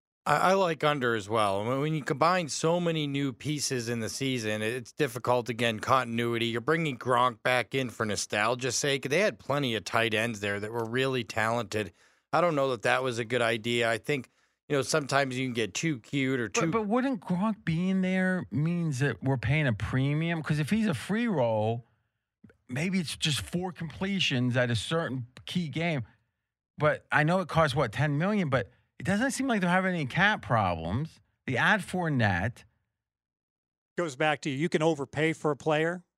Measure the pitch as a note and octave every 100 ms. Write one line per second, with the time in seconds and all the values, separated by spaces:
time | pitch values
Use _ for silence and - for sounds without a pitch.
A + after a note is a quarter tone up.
0 | _ _ - D3 F3 G3 F3+ D3+ D3+ D3
1 | B2 A2+ F#2+ A2+ G#2 G2 A2 C3+ D3+ D#3
2 | B2 C3+ D#3+ F#3 D3+ - D#3+ F3 E3+ D#3+
3 | D3 C#3 C#3 A2+ C#3+ D3+ - B2+ A#2 A#2
4 | G#2+ - C3+ B2+ G#2+ G#2+ G#2+ B2+ A2+ -
5 | C#3+ A#2+ B2 B2 A#2 A2+ A#2+ G#2+ - C3
6 | A#2+ A#2 A#2+ A#2 A#2 A#2 A#2+ E3 D#3+ A#2+
7 | A#2+ B2 B2 A2+ C3 B2+ A#2 C3+ B2+ -
8 | A2 F#2+ - G#2+ A2 B2+ B2+ - D3 C#3
9 | C3 D#3 G#3 - - C#3+ C3 G#2+ F#2 A#2
10 | A2+ G#2+ A#2 G#2 G2+ G2+ G#2 A#2 A2+ B2
11 | C3+ B2+ A2 A2 A2 A#2+ G#2 A2 G2 -
12 | _ _ _ D3+ F3 D3 C3+ A#2 B2 B2+
13 | C3 A#2 A2+ B2+ A#2 A#2 A#2 A#2+ A#2 A2+
14 | - C#3+ - _ _ _ - C#3+ B2 D#3+
15 | C3 C#3 C#3 B2+ C3 A#2+ G#2+ - E3 C3
16 | - C#3+ C3 C3 A2 - E3 A3 G#3 A#3+
17 | C4 A3+ - F3 A3 G#3+ - E3 F#3 F#3+
18 | F#3 F#3 F#3 F#3 - - D#3+ F3 E3 B2+
19 | C#3 - C3+ C3+ - D3+ C#3+ G2+ - B2+
20 | C3+ D3+ E3 E3 D3+ D3+ D3 A3 G#3+ C#3
21 | - G#3+ A#3+ D#3+ A#2 A2 G#2+ A#2+ - _
22 | _ _ _ _ - _ _ B2+ F3+ F#3
23 | D3+ - E3 C3 - F3 F#3 - E3 -
24 | F#3+ F#3+ - C3 B2 B2 B2 A2+ - E3
25 | C#3+ C3 A#2+ - - F3+ D#3+ D#3 E3+ D3
26 | A2+ _ _ _ _ _ _ - D3 -
27 | - C#3 D3+ F#3 E3+ D#3+ D#3 C3 B2 B2
28 | D3+ C#3+ F#3 G#3+ D#3+ B2+ - _ _ -
29 | B2+ G3+ C4 - C4 A3 F3 F#3 F#3+ F3
30 | C3 E3 G3+ G#3+ - A2+ F#2+ E2+ E2 A#2
31 | D#3+ - _ _ - B2 E3 G#3 - F#3
32 | E3 C3+ G#2 F2+ A2+ - - _ _ _
33 | _ _ _ _ _ _ _ _ _ -
34 | E3+ B2+ D#3 D3 D#3+ C3+ D#3+ E3 D#3+ D3
35 | C3+ - D#3+ D#3 D#3 C#3 D#3 D3+ E3 F3+
36 | -